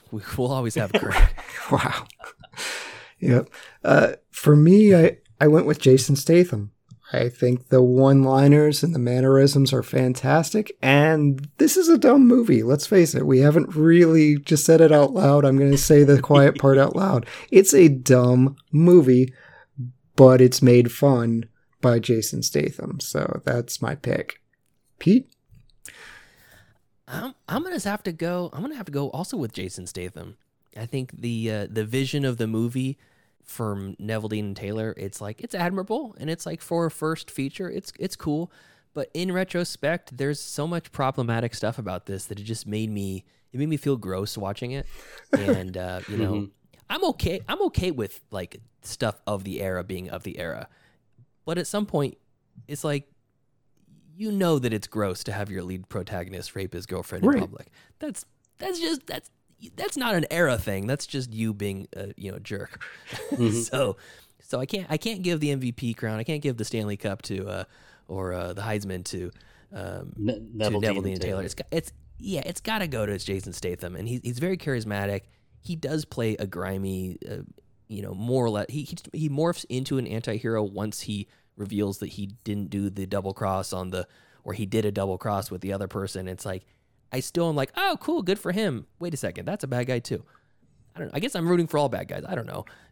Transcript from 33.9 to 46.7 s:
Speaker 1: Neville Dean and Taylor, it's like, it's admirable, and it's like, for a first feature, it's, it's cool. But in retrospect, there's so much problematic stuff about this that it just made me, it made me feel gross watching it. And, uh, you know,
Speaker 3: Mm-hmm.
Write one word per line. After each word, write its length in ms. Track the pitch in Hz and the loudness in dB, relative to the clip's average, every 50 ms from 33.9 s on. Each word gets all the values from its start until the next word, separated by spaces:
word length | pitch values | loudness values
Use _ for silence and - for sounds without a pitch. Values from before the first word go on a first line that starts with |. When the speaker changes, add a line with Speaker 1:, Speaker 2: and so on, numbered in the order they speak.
| - - | -14 -12
Speaker 1:
Neville 300 | 101 110 110 110 110 104 | -8 -8 -6 -6 -6 -6
Dean 160 | 107 107 104 | -6 -8 -8
and 100 | 101 98 | -8 -10
Taylor, 380 | - 104 98 107 110 110 110 - | -10 -10 -8 -6 -6 -6 -8 -8
it's 240 | - 95 95 - - | -10 -12 -12 -12 -12
like, 220 | 104 104 110 - | -14 -14 -14 -14
it's 120 | - - - | -14 -12 -8
admirable, 600 | 180 170 180 196 190 190 202 220 294 294 220 - - | -6 -6 -4 -6 -6 -6 -6 -6 -8 -8 -10 -14 -12
and 100 | 139 156 | -10 -10
it's 160 | 165 - - | -10 -10 -10
like, 160 | 170 165 - | -12 -14 -14
for 240 | - - 170 170 165 | -8 -6 -4 -4 -4
a 60 | 156 | -4
first 380 | - - 151 156 160 - - - | -6 -6 -6 -6 -6 -8 -12 -12
feature, 400 | - - 135 139 - - 185 175 | -10 -10 -10 -8 -10 -12 -12 -10
it's, 220 | - 190 - - - - | -10 -12 -12 -14 -12 -12
it's 160 | - 190 - | -12 -12 -10
cool. 340 | - - 160 147 156 175 - _ _ _ _ _ _ _ _ - | -10 -8 -6 -6 -6 -6 -10 _ _ _ _ _ _ _ _ -12
But 160 | 147 131 - - | -12 -12 -10 -10
in 200 | 165 180 190 180 | -8 -6 -4 -4
retrospect, 840 | 185 190 - - 175 175 - - - 139 147 170 170 - - 127 | -4 -4 -4 -4 -6 -6 -8 -8 -6 -4 -4 -4 -6 -8 -12 -10
there's 240 | 123 135 143 147 - | -6 -6 -6 -6 -8
so 280 | - - - 147 147 | -10 -10 -8 -8 -6
much 260 | 170 175 165 - _ - | -6 -6 -8 -10 _ -6
problematic 600 | - 135 131 - 139 120 117 113 117 117 113 - | -4 -4 -4 -2 -4 -4 -4 -2 -4 -4 -6 -6
stuff 240 | - 107 110 117 | -6 -6 -6 -6
about 280 | - 107 92 92 90 - | -8 -10 -10 -10 -10 -10
this 200 | - 98 95 - | -12 -12 -12 -12
that 140 | - 104 101 | -14 -14 -14
it 40 | 101 | -12
just 220 | 110 110 - - | -12 -12 -12 -10
made 240 | 101 104 110 110 110 | -8 -6 -6 -6 -6
me, 360 | 104 101 98 98 95 95 - _ _ _ _ _ | -6 -8 -8 -8 -8 -10 -14 _ _ _ _ _
it 80 | - 131 | -8 -8
made 80 | 147 | -6
me 80 | 160 156 | -4 -6
feel 220 | 143 - 143 139 | -4 -4 -4 -4
gross 400 | 113 92 92 92 95 101 - - | -4 -6 -8 -8 -6 -8 -8 -8
watching 340 | 110 98 98 104 - 123 120 | -8 -8 -10 -8 -10 -10 -10
it. 140 | 135 139 - - - - - - - - - _ - | -10 -10 -12 -12 -14 -16 -20 -20 -20 -20 -6 _ -4
And, 420 | - 101 277 - 92 92 92 92 | -2 -2 -2 -2 -4 -6 -10 -10
uh, 260 | 92 90 90 92 90 87 | -10 -10 -10 -10 -12 -12
you 100 | 98 107 | -10 -8
know, 140 | 117 107 98 104 | -6 -4 -4 -4
Speaker 3:
Mm-hmm. 120 | 104 101 98 _ _ _ _ | -6 -8 -12 _ _ _ _